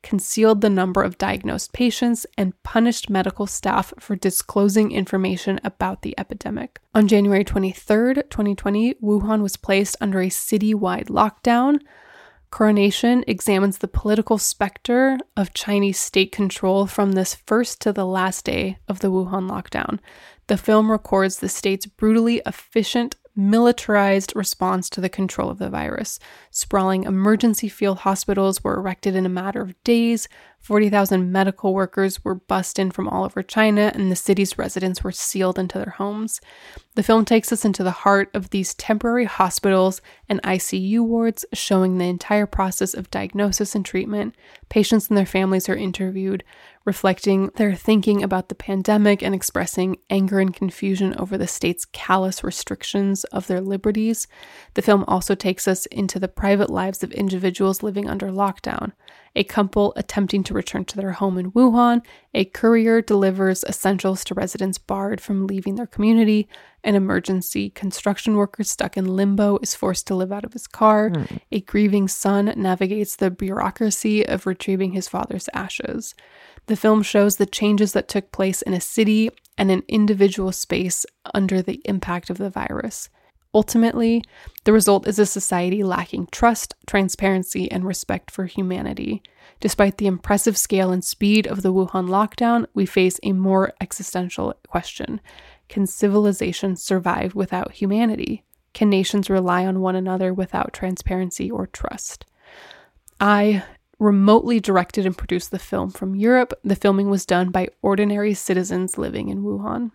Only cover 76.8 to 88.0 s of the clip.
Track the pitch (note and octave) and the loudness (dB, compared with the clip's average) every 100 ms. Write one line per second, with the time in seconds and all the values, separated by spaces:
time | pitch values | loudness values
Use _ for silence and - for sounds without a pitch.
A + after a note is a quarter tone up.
76.8 | A3 G#3+ G3+ G#3 G3+ - G3 - G#3 G#3 | 4 4 4 4 4 2 -2 0 2 2
77.8 | G#3 G3 - G3+ F#3+ - F#3+ F#3 - F#3 | 2 0 -2 -6 -6 -2 -2 -2 -2 -4
78.8 | - - G#3+ G#3+ A3 - _ - G3 F#3+ | -2 0 2 4 0 -4 _ -2 2 2
79.8 | - A3 G#3 G3+ G3 F#3+ F#3+ F3+ - - | 0 2 2 4 4 2 -4 -4 -4 -2
80.8 | F3+ - - _ - - F#3+ F#3 F3+ - | -2 -4 -6 _ -6 -2 0 0 -2 -6
81.8 | - G3 - F3 - F#3 G3 - - - | -4 -4 -4 -8 -6 -6 -6 -6 -6 -6
82.8 | A3+ - - _ _ _ _ G#3+ G#3+ A#3 | -8 -10 -16 _ _ _ _ 0 2 4
83.8 | A#3 - A3+ A#3 - - - - - A3 | 2 2 2 2 -2 -18 -20 -2 4 6
84.8 | F#3+ G3 G3+ G#3 G#3 G3+ - F3+ F3+ G3 | 6 4 2 2 2 0 -2 0 0 0
85.8 | F#3+ F3+ F3+ - F3+ - A#3 A3+ - - | 0 -2 -4 -8 -8 2 2 2 -6 -14
86.8 | - G3+ F#3+ - G3 F#3+ F#3 F#3 F3+ F#3 | -2 0 0 0 0 0 -2 -4 -4 -4
87.8 | F#3 F3+ | -4 -6